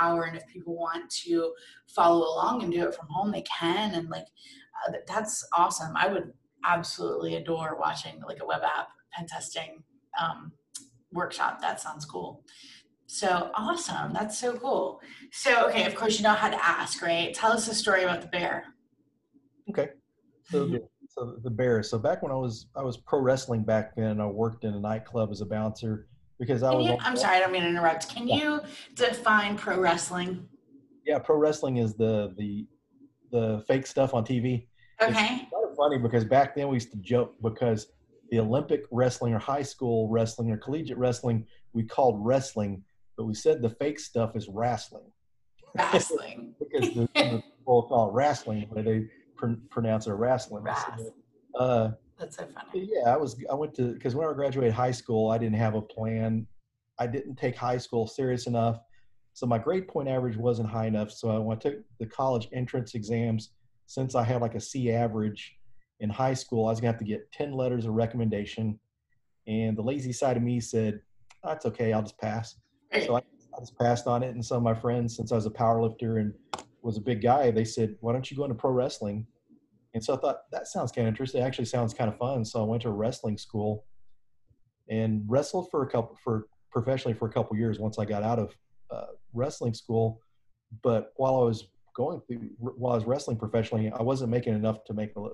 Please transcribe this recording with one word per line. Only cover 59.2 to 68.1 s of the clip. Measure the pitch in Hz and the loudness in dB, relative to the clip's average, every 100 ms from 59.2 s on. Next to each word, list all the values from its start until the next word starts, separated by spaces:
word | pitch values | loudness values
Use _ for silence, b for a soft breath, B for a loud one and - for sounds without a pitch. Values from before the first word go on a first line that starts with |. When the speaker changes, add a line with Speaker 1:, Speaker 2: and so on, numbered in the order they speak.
| _ | _
Speaker 2:
So | - 123 | -4 0
my | 113 | 2
grade | 139 185 185 | 2 -2 0
point | 160 135 | -4 0
average | 131 127 110 | 0 0 0
wasn't | 120 117 110 | 0 2 0
high | 113 110 | 0 0
enough. | 107 107 | 0 -2
So | - 117 | -4 0
I | 110 | 0
went | 110 110 | 0 -2
to | 147 143 - - | -2 -6 -10 -10
the | 117 | -8
college | - 135 123 110 | -2 0 0 -2
entrance | 131 127 131 117 113 | -6 -4 -4 -4 -6
exams. | 104 117 117 113 - _ _ _ - | -2 0 0 0 -4 _ _ _ -10
Since | - 131 127 | -4 -2 2
I | |
had, | 113 123 | 2 2
like, | 117 110 | 0 -4
a | |
C | - 135 120 | -6 -2 0
average | 113 120 110 107 104 - - - - - - | 2 2 0 -2 -4 -12 -18 -20 -20 -20 -6
in | 107 | -4
high | 110 131 | 0 0
school, | 131 - 117 110 | 0 -2 0 2
I | |
was | 113 | 2
gonna | 120 | 2
have | 117 | 0
to | 104 | -2
get | 107 - | -6 -6
ten | - 147 | -6 -4
letters | 131 127 123 113 | -2 0 0 0
of | |
recommendation. | 110 113 | 2 2